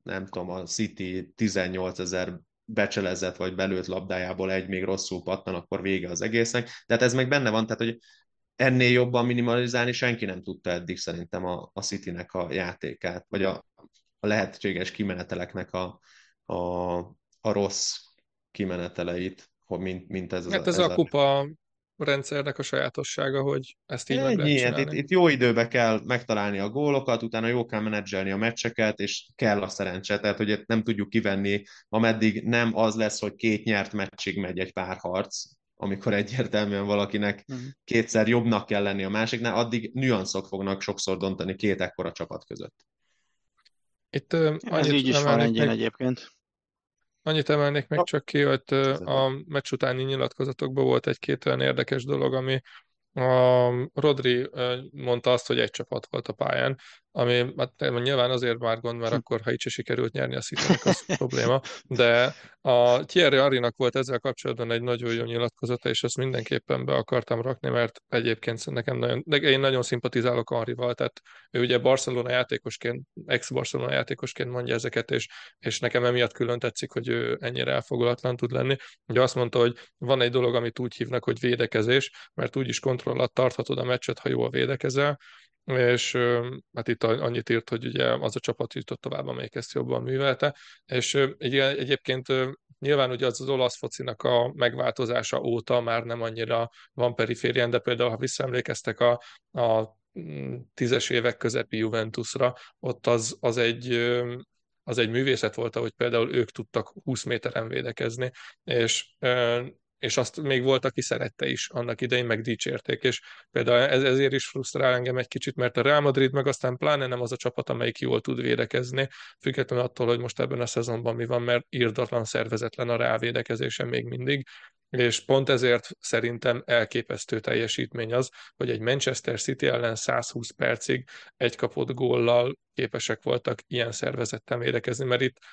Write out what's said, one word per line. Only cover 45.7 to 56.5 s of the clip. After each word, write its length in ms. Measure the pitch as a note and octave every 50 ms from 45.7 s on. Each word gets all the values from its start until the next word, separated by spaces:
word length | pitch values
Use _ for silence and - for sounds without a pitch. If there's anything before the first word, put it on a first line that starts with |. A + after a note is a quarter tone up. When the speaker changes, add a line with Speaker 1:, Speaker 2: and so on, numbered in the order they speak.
| A2+
Speaker 3:
egyébként. 540 | A2 A2+ A2+ - - B2+ B2+ B2 - - - _ _ _ _ _ _ _ _ _ _ _ _ _ _ _ _ _ _
Speaker 2:
Annyit 280 | - D#3 D#3 D#3 C#3+ -
emelnék 380 | D3 D3 C#3+ C#3+ C#3+ C#3+ B2
még 120 | - D3+ E3+
Speaker 1:
Na. 60 | E3+
Speaker 2:
csak 200 | - - C#3+ -
ki, 160 | - - C#3+
hogy, 200 | C#3+ C#3 C3+ C3 _ -
ö, 100 | C#3 C3+
Speaker 1:
Köszönöm. 260 | C3+ C3+ C3+ - -
Speaker 2:
a 360 | D3+ C3+ C3+ C3+ C3 C3 C#3+ D#3+
meccs 240 | F3 D3 C#3 - -
utáni 320 | C#3 C3 C3+ B2+ B2+ C3 C3
nyilatkozatokban 800 | C3+ C3+ C3 B2+ B2+ - - C3 C3+ B2+ - D3 C3+ C3 C#3 C3
volt 240 | B2+ B2+ B2+ -
egy-két 380 | C3+ B2+ - - - - C3 -
olyan 160 | C3+ - -
érdekes 420 | C3 C3 C3 C3 C3 - C#3 - A#2+
dolog, 300 | C#3 C#3+ - C3+ C3 C3
ami 280 | C3 C3 C3 C3 C3 - - - - _ _ _ _ _ _ -
a 560 | C3+ B2+ B2+ B2+ B2+ B2+ B2+ B2+ B2 B2 B2 B2 B2 C3 - -
Rodri, 540 | C#3+ D3 D3 C#3 C3+ B2+ B2+ B2 A#2+ C3+ -
ö, 300 | - C3+ B2 B2 B2 B2+ C3+ -
mondta 400 | C#3+ C#3 C3 B2 A#2+ B2 - B2
azt, 160 | B2 A#2+ -
hogy 120 | - B2 B2
egy 100 | A#2 G#2
csapat 380 | - - A#2+ - - - - -
volt 180 | - B2+ -
a 60 | - -
pályán, 440 | - - -